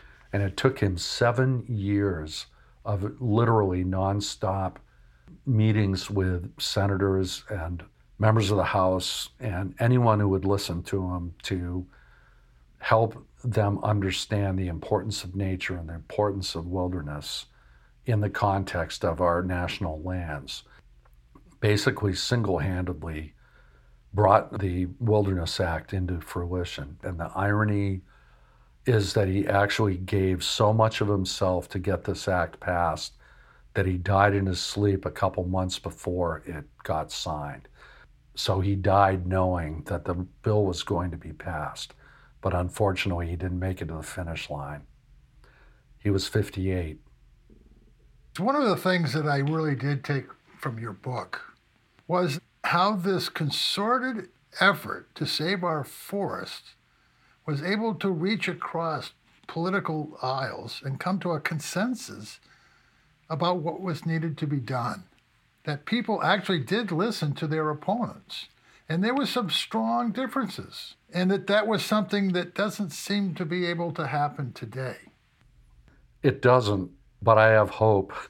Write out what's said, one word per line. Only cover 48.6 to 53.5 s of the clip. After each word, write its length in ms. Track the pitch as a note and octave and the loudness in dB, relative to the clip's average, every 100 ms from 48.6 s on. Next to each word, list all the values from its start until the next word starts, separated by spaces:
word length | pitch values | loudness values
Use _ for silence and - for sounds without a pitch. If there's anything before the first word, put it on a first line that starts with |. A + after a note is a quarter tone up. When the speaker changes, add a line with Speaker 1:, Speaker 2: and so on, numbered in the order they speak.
| B3+ | 2
Speaker 2:
the 100 | D#3+ | 2
things 380 | F#3+ F3+ D#3 | 2 2 2
that 140 | C#3+ D3+ | 0 0
I 100 | C#3+ | 2
really 380 | C#3 D#3+ D#3 C3+ | 2 0 0 0
did 280 | C#3+ C#3+ | -2 -2
take 220 | - C#3 C3 - _ - | -2 -4 -4 -18 _ -10
from 200 | C#3+ A2+ | -8 -6
your 160 | A2+ | -10
book 480 | F#2 B2+ B2 - - - _ _ _ _ _ - | -10 -8 -8 -8 -12 -14 _ _ _ _ _ -2
was 320 | F3+ F3+ C#3 - _ - | 0 0 -2 -10 _ -2
how 300 | E3+ G3 G#3 | 2 2 2
this 340 | F3+ F3+ - | 0 0 -2
concerted 1000 | - D3+ | -2 -2